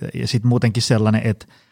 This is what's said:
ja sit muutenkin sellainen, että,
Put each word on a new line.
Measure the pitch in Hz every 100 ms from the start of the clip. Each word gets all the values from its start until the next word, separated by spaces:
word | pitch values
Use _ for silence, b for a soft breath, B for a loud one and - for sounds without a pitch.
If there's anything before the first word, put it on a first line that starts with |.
| -
ja | - 120
sit | 117
muutenkin | 120 120 120 117
sellainen, | - 113 107 110
että, | 110 101 - b b